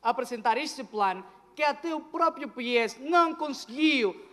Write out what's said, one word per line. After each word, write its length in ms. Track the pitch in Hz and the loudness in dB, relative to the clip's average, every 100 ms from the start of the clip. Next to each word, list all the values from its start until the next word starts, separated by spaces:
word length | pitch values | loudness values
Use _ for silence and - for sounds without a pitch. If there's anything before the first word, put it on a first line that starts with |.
apresentar 540 | 226 247 247 240 214 277 | -2 0 -2 -2 0 0
este 260 | 294 - | -2 -8
plano 420 | 220 214 196 180 - - _ | -8 0 0 -2 -8 -20 _
que 80 | - | -2
até 320 | 294 285 339 | 0 0 -4
o 60 | 311 | -6
próprio 480 | - 339 320 311 277 | -4 0 0 0 -8
P 300 | 240 233 240 | -6 0 2
S 220 | 226 233 | 0 -4
não 340 | 285 339 330 | 2 4 4
conseguiu 840 | 311 302 262 - 254 311 277 208 - - | 0 -6 -6 -10 0 2 4 0 -2 -14